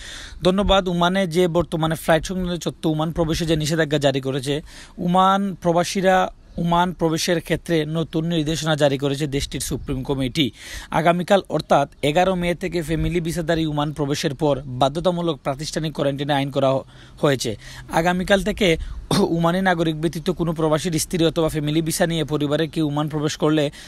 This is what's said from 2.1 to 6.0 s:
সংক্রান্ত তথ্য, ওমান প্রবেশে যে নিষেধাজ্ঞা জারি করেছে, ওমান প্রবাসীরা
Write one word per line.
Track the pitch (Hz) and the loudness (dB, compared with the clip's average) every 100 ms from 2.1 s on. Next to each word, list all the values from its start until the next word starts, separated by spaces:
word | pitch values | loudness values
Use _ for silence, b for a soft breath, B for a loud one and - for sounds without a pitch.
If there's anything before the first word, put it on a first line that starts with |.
| 160 - | 2 2
সংক্রান্ত | 185 180 175 160 | -4 -4 -4 -6
তথ্য, | - 170 | -4 -2
ওমান | 156 160 | 0 -2
প্রবেশে | 160 160 160 165 | -2 -2 0 0
যে | 160 | 0
নিষেধাজ্ঞা | 147 160 156 151 | 0 0 0 2
জারি | 143 135 | 2 0
করেছে, | 131 135 131 147 - B B B | -2 -4 -2 -4 -6 B B B
ওমান | 175 185 190 196 196 175 | 0 4 4 4 0 -4
প্রবাসীরা | 175 170 175 202 | 0 2 0 0